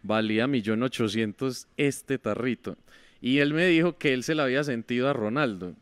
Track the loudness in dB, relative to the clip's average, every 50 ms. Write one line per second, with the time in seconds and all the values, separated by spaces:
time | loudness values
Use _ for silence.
0 | -2 0 0 0 0 2 2 0 2 2 0 0 0 0 0 0 0 -2 0 0
1 | -2 0 0 -2 -2 -2 -4 -4 -4 -4 -4 -6 -12 _ _ -2 -2 -2 -2 -4
2 | -6 -6 -6 -4 _ -4 -4 -2 -2 -4 -4 -4 -6 -12 -12 -12 _ -20 -20 -20
3 | -20 -20 _ _ -2 0 2 4 4 2 2 2 4 4 4 4 4 2 0 0
4 | 0 0 0 0 0 -2 0 0 2 2 2 0 0 -2 -4 -4 -4 -2 -2 0
5 | 2 0 0 0 -2 -2 0 0 0 0 -2 -4 -8 -10 -10 -14